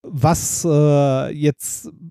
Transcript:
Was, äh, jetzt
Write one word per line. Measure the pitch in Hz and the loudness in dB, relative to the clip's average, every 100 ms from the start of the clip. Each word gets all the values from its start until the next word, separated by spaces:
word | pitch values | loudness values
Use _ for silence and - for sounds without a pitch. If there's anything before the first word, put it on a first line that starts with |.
| - | -8
Was, | 151 147 170 - - 170 | 0 2 2 -2 -4 0
äh, | 147 147 143 143 131 135 | 2 4 4 2 0 -4
jetzt | 147 147 - - - - - 165 | -2 -2 -2 -10 -12 -14 -20 -18